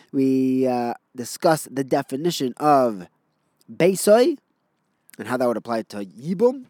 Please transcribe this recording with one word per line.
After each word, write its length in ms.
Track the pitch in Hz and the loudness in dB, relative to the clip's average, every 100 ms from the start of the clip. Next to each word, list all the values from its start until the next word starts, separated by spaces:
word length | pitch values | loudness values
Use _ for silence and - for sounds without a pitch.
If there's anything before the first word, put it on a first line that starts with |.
| _ | _
We, 540 | 135 135 131 131 131 127 | -2 0 0 0 0 0
uh, 300 | 123 120 - _ - | 0 -4 -8 _ -14
discuss 520 | 117 - 180 156 - | -12 -2 0 0 -2
the 120 | 127 | -8
definition 720 | 131 147 135 135 170 165 131 - | -2 -2 -2 -4 -4 -2 -6 -2
of 480 | 151 143 123 101 87 _ _ _ _ _ _ | 2 4 2 -2 -12 _ _ _ _ _ _
Beisoi 680 | 113 170 190 - 220 269 285 _ _ _ _ _ _ _ - | 0 0 2 4 4 4 0 _ _ _ _ _ _ _ -16
and 80 | 107 | -6
how 100 | 123 | -2
that 100 | 123 | 0
would 100 | 107 | 0
apply 260 | 117 113 | -4 -6
to 140 | 107 104 | -6 -12
Yibum. 680 | 98 85 143 180 240 269 254 | -12 -12 -8 0 0 0 -12